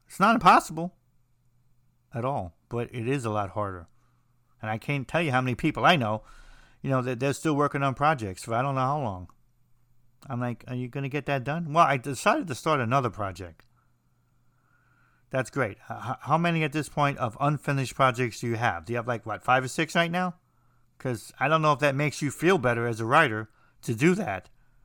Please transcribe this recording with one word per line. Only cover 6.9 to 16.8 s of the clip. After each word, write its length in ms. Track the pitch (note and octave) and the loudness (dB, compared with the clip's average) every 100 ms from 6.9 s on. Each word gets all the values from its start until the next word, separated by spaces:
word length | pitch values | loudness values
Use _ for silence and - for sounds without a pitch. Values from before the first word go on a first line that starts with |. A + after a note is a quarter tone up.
| C3 | -2
that 200 | B2 A#2+ | -2 -2
they're 100 | C#3 | -2
still 240 | C3 D#3+ C#3+ | 0 0 2
working 260 | D3 C#3+ | 2 0
on 120 | C#3 | -2
projects 500 | B2 D3 D3+ G#2 F#2 | 0 0 0 -4 -8
for 100 | - | -4
I 80 | A2+ | -2
don't 140 | C#3 C3 | 0 0
know 60 | |
how 180 | C3 D3+ | -2 -2
long. 300 | B2 F#2 F#2 _ _ _ _ _ _ _ _ _ - | -4 -6 -12 _ _ _ _ _ _ _ _ _ -10
I'm 140 | B2 | -6
like, 240 | B2 A#2 - | -6 -6 -8
"Are 80 | B2+ | -8
you 140 | B2 | -8
gonna 180 | C#3 C#3 | -6 -6
get 200 | D3 C#3 | -4 -2
that 180 | C#3 B2 | -2 -2
done?" 260 | D#3+ E3 | -4 0
"Well, 140 | D3+ D3+ | 4 4
I 100 | C#3 | 4
decided 520 | C#3 - G#3 D4+ G3+ | -2 -2 2 2 0
to 60 | A#2+ | -4
start 260 | E3 D3 | 0 0
another 280 | A2+ C3+ B2 | 2 2 0
project." 540 | F#2+ G2+ F#2 F2+ D#2+ _ _ _ _ _ _ _ _ _ _ _ _ _ _ _ _ _ | -2 -6 -8 -14 -16 _ _ _ _ _ _ _ _ _ _ _ _ _ _ _ _ _
That's 200 | C3 B2+ | -4 -2
great. 280 | C#3+ A2+ - - | -2 -2 -4 -12
H-, 80 | A2 | -10
h-, 180 | G#2+ A#2+ | -8 -8
how 140 | B2 D#3 | 0 2
many 240 | F3 E3 D#3 | 2 0 0
at 80 | |
this 160 | D3+ | -2